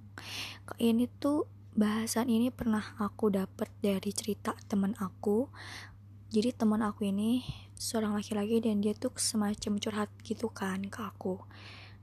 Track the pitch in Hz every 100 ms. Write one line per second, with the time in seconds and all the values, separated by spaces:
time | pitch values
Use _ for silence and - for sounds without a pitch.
0 | - - - - - - - - 233 226
1 | 247 - 285 302 - - - - 208 220
2 | 226 226 254 226 247 - 240 214 - -
3 | 202 - 214 190 190 - 214 - 202 190
4 | 202 - - 202 - - - 202 196 226
5 | 185 - 208 208 277 - - - - -
6 | - - - 220 233 - 220 214 214 -
7 | 202 196 220 254 - - - - - 226
8 | 214 208 208 208 208 226 226 208 208 214
9 | 254 - - 220 208 214 - 208 220 208
10 | 208 - - 214 226 - 196 190 196 -
11 | 202 - 185 185 - - - - - -